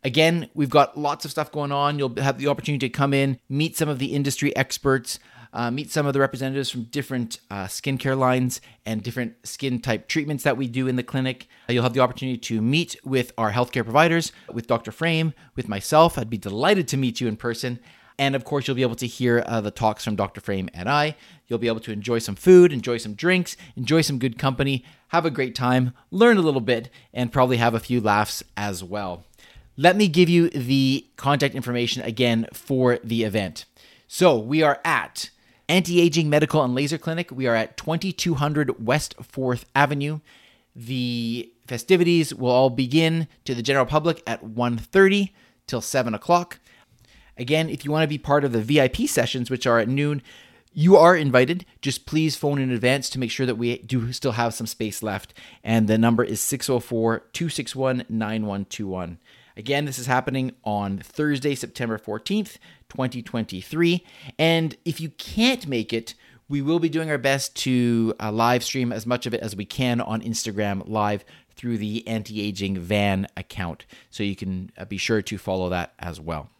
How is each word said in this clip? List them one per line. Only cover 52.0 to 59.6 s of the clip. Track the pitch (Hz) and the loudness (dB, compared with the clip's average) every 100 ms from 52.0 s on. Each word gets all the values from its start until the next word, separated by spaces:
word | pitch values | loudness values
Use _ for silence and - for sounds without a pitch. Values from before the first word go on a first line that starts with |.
| - | -4
please | 156 156 139 | 0 0 0
phone | 147 143 | -2 -2
in | 131 | -2
advance | 120 123 139 127 | 0 0 0 -2
to | 131 | -6
make | 123 | -6
sure | - 127 | -2 -2
that | 113 | 0
we | 120 120 | -2 -4
do | 120 131 117 | -2 -2 -2
still | 123 135 | -4 -4
have | 113 117 113 | 0 -2 -2
some | 110 | -10
space | - 110 - | -6 -6 -4
left. | 110 95 - - - - | -6 -6 -10 -20 -20 -14
And | - 113 107 | 0 2 4
the | 110 | 4
number | 113 117 | 4 4
is | 120 104 | 0 -2
six | - 139 - | -4 -4 0
oh | 127 | -2
four, | - 117 113 113 _ | 0 -2 0 -2 _
two | - 170 | -6 -6
six | - 131 127 | -4 -8 -4
one, | 131 127 120 | -2 -2 -4
nine | 113 107 110 107 | -4 -4 -4 -4
one | 98 98 | -4 -6
two | - 101 | -8 -6
one. | 92 87 87 _ - _ | -6 -8 -12 _ -20 _
Again, | - | -16